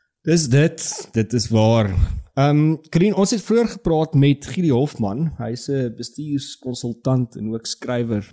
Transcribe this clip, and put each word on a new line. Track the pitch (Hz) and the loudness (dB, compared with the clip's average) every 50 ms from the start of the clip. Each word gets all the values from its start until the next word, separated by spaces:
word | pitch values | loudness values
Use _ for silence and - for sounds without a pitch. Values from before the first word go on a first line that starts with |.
| _ _ _ _ _ | _ _ _ _ _
Dis | - 170 170 156 123 | 0 2 2 2 4
dit, | 127 139 151 170 170 - - - - - - - | 4 4 4 2 0 -4 -8 -8 -8 -10 -12 -4
dit | - 113 107 107 123 | -2 -2 -2 0 -2
is | 117 104 - | -2 -2 0
waar. | 113 110 110 113 117 113 107 98 92 - - - - - - - _ | 2 4 4 4 4 4 2 2 2 0 0 0 0 -6 -10 -6 _
Ehm, | 135 135 147 147 151 151 156 160 - - _ | 0 2 4 4 4 4 2 0 -2 -6 _
Karien, | - 165 185 214 190 | 0 2 2 4 4
ons | 190 202 196 | 2 2 2
het | 240 196 | 0 -2
vroeër | - - 220 233 233 220 | -2 0 2 2 2 0
gepraat | - - - 170 160 156 160 151 - | -2 -4 -2 0 0 0 0 2 4
met | 139 139 143 139 139 - | 4 4 4 4 2 -2
Gili | - 117 185 175 156 | -6 -4 0 2 2
Hofman. | 123 120 147 147 - - 110 95 101 131 170 151 - - | 2 2 2 0 -2 -4 -4 -4 -2 -2 -4 -4 -4 -6
Hy's | 117 113 120 120 - - | -8 -8 -8 -8 -6 -4
'n | 139 135 127 117 110 | -4 -2 -2 -4 -6
bestuurskonsultant | - 117 - - - 151 151 143 135 139 - - - - 127 120 - - 120 110 - - 131 131 127 123 117 - | -8 -12 -12 -12 -12 -8 -6 -6 -6 -6 -8 -14 -12 -10 -10 -8 -6 -6 -8 -8 -4 -2 0 0 0 0 -2 -6
en | 107 107 110 113 | -8 -8 -6 -6
ook | 113 - | -8 -8
skrywer, | - - - - 123 123 120 120 117 113 104 95 - | -10 -10 -10 -8 -6 -4 -4 -2 -2 -4 -4 -6 -8